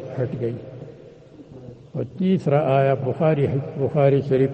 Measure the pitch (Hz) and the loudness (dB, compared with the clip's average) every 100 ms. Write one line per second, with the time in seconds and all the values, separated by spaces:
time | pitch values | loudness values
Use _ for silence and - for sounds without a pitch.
0 | - - 123 123 117 117 - - - - | -6 -6 -4 -4 -6 -6 -12 -16 -18 -18
1 | - - - - - - - - - 139 | -20 -20 -20 -20 -20 -18 -18 -18 -12 -8
2 | 123 - 185 190 - 143 156 139 135 139 | -8 -2 0 2 2 2 4 4 4 2
3 | 127 - 160 151 135 139 - - 131 151 | -2 0 2 2 2 0 -4 -4 -2 2
4 | 139 139 131 131 135 | 4 4 2 2 2